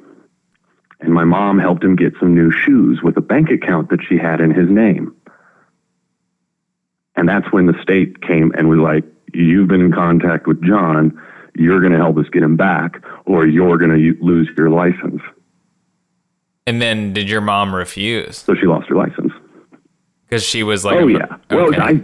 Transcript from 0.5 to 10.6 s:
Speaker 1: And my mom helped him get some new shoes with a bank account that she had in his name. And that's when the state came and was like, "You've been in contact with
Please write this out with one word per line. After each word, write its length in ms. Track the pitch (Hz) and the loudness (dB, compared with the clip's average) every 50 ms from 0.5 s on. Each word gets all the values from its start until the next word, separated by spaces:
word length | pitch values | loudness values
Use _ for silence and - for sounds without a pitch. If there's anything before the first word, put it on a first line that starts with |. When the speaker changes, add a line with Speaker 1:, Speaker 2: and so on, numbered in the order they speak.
| _ _ _ _ _ _ _ _ - _ | _ _ _ _ _ _ _ _ -20 _
Speaker 1:
And 140 | 82 82 85 | -4 -2 0
my 100 | 85 85 | 2 2
mom 360 | 85 87 98 101 101 98 95 | 2 0 0 0 0 0 0
helped 220 | 90 90 90 85 104 | 0 0 -2 0 0
him 120 | 95 92 | 0 2
get 180 | 82 85 80 - - | 2 0 -2 -2 0
some 160 | 90 87 85 | 0 2 4
new 160 | 85 82 82 | 4 2 2
shoes 500 | 82 - - - 139 117 - - - - | 0 0 2 2 4 4 4 2 0 0
with 140 | 82 82 80 | -2 -2 -2
a 60 | - | -2
bank 280 | 80 - 113 151 160 - | -2 -2 0 0 2 2
account 400 | 127 - - - 90 80 - - | 0 -2 -2 -2 -2 -2 -2 -4
that 120 | 90 82 - | -4 -6 -2
she 140 | - 90 | -2 -2
had 240 | 85 85 82 80 82 | -2 0 -2 -2 0
in 100 | 82 80 | 0 0
his 180 | 78 90 87 90 | 2 2 2 2
name. 440 | 101 107 113 101 82 - - - - _ _ - - _ _ _ _ _ _ _ _ _ _ _ _ _ _ _ _ _ _ _ _ _ _ _ _ _ _ _ _ _ _ _ _ _ _ _ _ | 2 2 2 2 0 -2 -4 -10 -12 _ _ -20 -20 _ _ _ _ _ _ _ _ _ _ _ _ _ _ _ _ _ _ _ _ _ _ _ _ _ _ _ _ _ _ _ _ _ _ _ _
And 120 | 87 87 | -4 -2
that's 240 | 87 101 98 - - | 0 0 -2 -2 0
when 140 | 110 95 90 | 0 2 2
the 100 | 87 82 - | 2 0 0
state 400 | - - 98 95 87 - - - | -2 0 0 0 0 -2 -6 -8
came 300 | - - 85 80 80 - - | -6 -2 0 0 0 0 0
and 140 | 76 78 80 | 0 2 2
was 100 | 80 80 | 2 2
like, 240 | 80 78 78 76 - - _ _ _ - - | 2 2 0 -2 -4 -6 _ _ _ -10 -4
"You've 340 | 85 85 82 90 101 95 | 0 0 2 4 2 2
been 140 | 87 95 92 | 2 2 2
in 100 | 90 87 | 2 2
contact 560 | 82 90 87 85 85 82 - 87 80 80 - | 2 0 0 0 0 2 2 0 -2 -2 -2
with 140 | 80 80 82 | -2 -2 0